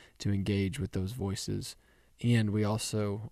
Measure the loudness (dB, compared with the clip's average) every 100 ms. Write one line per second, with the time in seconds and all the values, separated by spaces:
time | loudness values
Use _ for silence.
0 | -20 -6 -2 0 2 2 2 0 -4 -2
1 | -4 -2 -4 -4 -4 -4 -6 -12 -20 -20
2 | _ -2 4 4 4 2 0 0 -2 -2
3 | -2 -2 -6